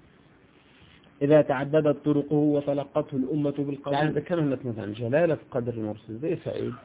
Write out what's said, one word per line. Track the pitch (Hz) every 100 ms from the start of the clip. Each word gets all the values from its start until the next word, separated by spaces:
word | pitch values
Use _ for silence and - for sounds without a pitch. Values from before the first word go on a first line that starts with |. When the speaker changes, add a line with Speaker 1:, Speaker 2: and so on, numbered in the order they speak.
| - _ _ _ _ _ _ _ - - - -
Speaker 1:
إذا | 143 151
تعددت | 143 131 139 156 147 147 147
طرقه | 147 143 151
وتلقته | 151 143 143 143 - 156 147 135
الأمة | 131 151 143 147
بالقبول. | 143 139 143
Speaker 2:
يعني | 139 151
ذكرنا | 151 151 175 147 127
لك | 127
مثلًا | 110 101
جلالة | 107 117 147 170 135 -
قدر | 127 120
المرسل | 113 110 107 - 110
زي | 160 165
سعيد، | - - 117 123